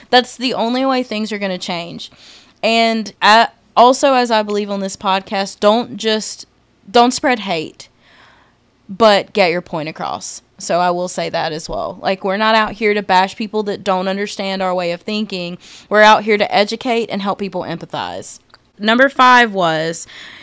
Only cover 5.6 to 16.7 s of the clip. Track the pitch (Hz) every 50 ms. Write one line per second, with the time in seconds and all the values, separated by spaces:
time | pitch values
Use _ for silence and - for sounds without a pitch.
5.6 | 208 208 214 240 240 - 190 202 214 220 214 214 202 - - - - - _ _
6.6 | _ _ _ _ _ 202 190 240 240 254 247 - - 277 247 214 190 196 175 160
7.6 | 156 - - - - - _ _ _ _ _ _ _ _ _ _ _ _ _ _
8.6 | _ _ _ _ _ - 190 - 233 214 202 185 - - - 208 185 170 170 180
9.6 | - - 175 160 147 156 160 - 170 - - 180 - - - - - _ _ -
10.6 | - - 180 175 180 180 175 175 180 180 - 190 170 165 170 170 151 165 151 151
11.6 | - - - 98 78 82 - - - 196 190 190 - 196 190 208 220 220 226 220
12.6 | 214 208 202 208 226 208 208 208 202 - 185 185 190 190 - - 220 202 - 214
13.6 | 214 202 196 202 196 202 185 185 185 190 190 196 208 202 - - 196 196 190 190
14.6 | 185 185 180 185 175 170 170 170 - 214 214 214 220 208 190 180 175 175 180 -
15.6 | - - - - - _ 202 214 214 214 214 - 208 220 208 208 208 - - 190
16.6 | 208 202